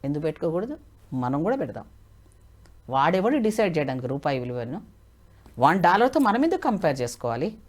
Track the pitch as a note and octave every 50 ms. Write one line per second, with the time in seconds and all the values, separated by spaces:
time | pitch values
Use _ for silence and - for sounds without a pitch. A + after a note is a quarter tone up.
0 | - C#3 D3 D3+ D3+ D#3+ D#3 - - E3+ D#3+ F3 G3+ B3 D4 - - - - -
1 | - - - B2+ B2 B2 C3+ C#3+ D#3+ G3 C4 C#4 B3+ A#2+ G#2 A2 - - - -
2 | - - - - - - - - - - - - - - - - - - B2 C3+
3 | C#3 D#3+ F#3 F#3+ F#3 A#3 C#4+ D4 A3 G#3+ G#3+ - A3 F#3+ D#3+ D#3 D3 C3+ C3 C3
4 | B2+ B2 C3+ C#3+ - D3+ C#3 B2+ B2 B2 B2 B2 A#2 A#2 C#3 G3+ - - - -
5 | - - _ _ - - - - - - - - A#2+ C#3+ E3+ G3 F3 F3 F3+ G3+
6 | A#3 C4 C4 D#4+ C#4 G#3+ G3+ A#3+ C#4+ E4 F#4+ F4+ - D4+ A3+ F3+ - D#3 C#3 B2
7 | B2 A#2+ - - - A#2+ A2+ A#2+ D3 G#3+ A3 - -